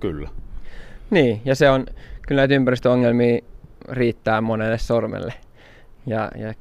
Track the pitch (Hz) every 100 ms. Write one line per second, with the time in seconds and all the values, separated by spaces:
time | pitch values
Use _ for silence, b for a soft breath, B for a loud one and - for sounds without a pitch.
0 | 101 76 73 - - B B B B B
1 | - 190 127 107 131 135 147 135 123 B
2 | B B - 139 135 139 127 123 123 123
3 | 120 120 120 117 - - - - - 123
4 | 120 - - 110 113 110 110 113 - 117
5 | 110 98 87 - - b b b b -
6 | - 110 107 - 107 110